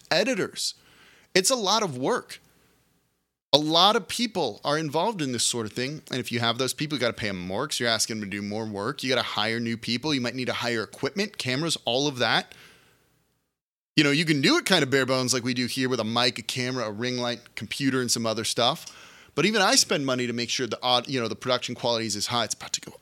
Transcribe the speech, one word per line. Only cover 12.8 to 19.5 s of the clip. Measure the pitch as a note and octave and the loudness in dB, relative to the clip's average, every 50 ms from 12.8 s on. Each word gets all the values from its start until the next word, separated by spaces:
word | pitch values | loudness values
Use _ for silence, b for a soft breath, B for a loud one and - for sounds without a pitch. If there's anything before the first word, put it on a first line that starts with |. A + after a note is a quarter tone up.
| B B B B B B B B _ _ _ _ _ _ _ _ _ _ _ _ _ _ _ | B B B B B B B B _ _ _ _ _ _ _ _ _ _ _ _ _ _ _
You | D3 D3+ | 4 4
know, | C#3+ | 6
you | C#3+ D3+ F3 | 4 4 4
can | D#3 D#3+ C#3 C3+ | 2 2 4 4
do | G3 D4+ F4 | 4 4 4
it | - | 4
kind | - G3 E3+ C#3+ | 4 2 4 4
of | C3 | 4
bare | C3 C3+ C3 | 4 2 4
bones | B2 C3 C3 B2+ B2 B2 | 4 2 0 2 0 0
like | B2+ A2 | 0 0
we | B2+ B2+ | -2 -2
do | B2 B2+ | -2 -2
here | A2+ - C3 C3 B2+ | -2 -2 -2 0 0
with | B2+ A#2 | 0 0
a | G#2+ | 0
mic, | A2 A#2 A#2+ A#2+ B2+ - - | 0 2 2 2 2 0 -2
a | A2 | -8
camera, | - - C3 B2 B2 C3 B2+ A#2 | -6 -6 -4 -4 -4 -4 -4 -6
a | G#2+ G#2 | -6 -6
ring | G#2 A#2+ B2+ B2+ | -6 -4 -4 -4
light, | B2 B2 A#2+ A#2+ A#2 - - _ | -2 -4 -4 -6 -6 -10 -16 _
computer, | - A2+ G2+ - - C#3+ C3+ B2+ C3 B2 | -12 -10 -8 -6 0 0 2 2 2 2
and | A#2 | 2
some | - A#2+ A2+ | 0 0 0
other | A2+ A2 G#2+ G#2+ | 0 0 0 -2
stuff. | - - - A#2+ B2 D#3 - - B B B B B B B B B B | -2 0 2 2 2 2 0 -6 B B B B B B B B B B
But | - D#3 | 0 2
even | G#3 | 2